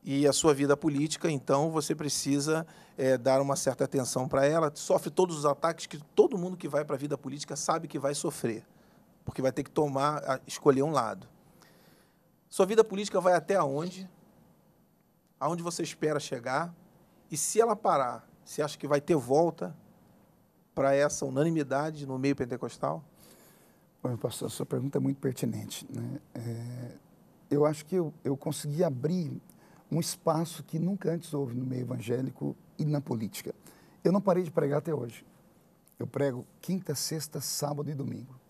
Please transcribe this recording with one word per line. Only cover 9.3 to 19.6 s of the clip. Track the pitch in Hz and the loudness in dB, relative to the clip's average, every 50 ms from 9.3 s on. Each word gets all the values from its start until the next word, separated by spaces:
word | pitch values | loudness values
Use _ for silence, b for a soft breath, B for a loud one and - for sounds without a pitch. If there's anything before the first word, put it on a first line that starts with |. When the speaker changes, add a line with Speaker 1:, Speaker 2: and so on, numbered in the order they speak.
| - - | -8 -2
Speaker 1:
vai | 131 131 | -2 0
ter | 127 - 139 | 0 -2 -8
que | - | -4
tomar, | - - 151 143 135 135 139 151 151 143 139 | 0 0 0 0 0 0 0 0 0 -2 -2
a, | 135 131 131 - - | -2 -4 -4 -4 -12
escolher | - - - 151 135 131 139 | -14 4 6 6 6 6 4
um | 156 | 2
lado. | 160 135 120 107 101 92 - - - - _ _ b b b b b b b b b b b b b b b b b _ _ _ | 2 2 0 0 -4 -8 -12 -20 -20 -20 _ _ b b b b b b b b b b b b b b b b b _ _ _
Sua | - - 196 | 2 2 2
vida | 185 220 220 220 | 4 8 6 6
política | 214 196 190 208 202 - 196 | 6 4 -6 -6 -2 -2 2
vai | 170 180 180 | 4 4 4
até | 170 156 156 196 | 4 2 2 2
aonde? | 190 165 143 135 143 160 190 180 185 190 185 - - - - _ _ - _ _ _ _ _ _ _ _ _ _ _ _ _ _ _ _ _ _ _ | 2 2 2 0 -4 -4 -6 -8 -10 -14 -16 -18 -20 -20 -20 _ _ -20 _ _ _ _ _ _ _ _ _ _ _ _ _ _ _ _ _ _ _
Aonde | 135 151 170 175 170 | -2 -2 -2 -2 -4
você | 175 170 - 170 | -6 -4 -4 -6
espera | 156 - - - 156 151 147 | -6 -6 -4 -2 -2 0 -2
chegar? | - - 139 123 117 127 127 143 165 175 170 - - - _ - - _ _ _ _ _ | -4 -4 -8 -6 -6 -2 -2 -2 -2 -4 -8 -16 -20 -20 _ -20 -20 _ _ _ _ _
E | - 147 | -6 -4
se | - - - 214 | -4 -2 4 4
ela | 233 240 214 | 4 4 4
parar, | 208 - 208 175 147 135 123 120 120 - - - _ - | 0 2 2 4 4 2 0 -2 -8 -12 -18 -20 _ -20
você | - - - | -14 -4 -4
acha | 147 147 - - | -4 -4 -4 -8
que | - 143 | -2 0
vai | 147 - | 0 0
ter | 143 - 180 | 4 4 2
volta | 151 120 123 131 147 170 170 160 - | 2 4 4 4 6 6 4 2 -4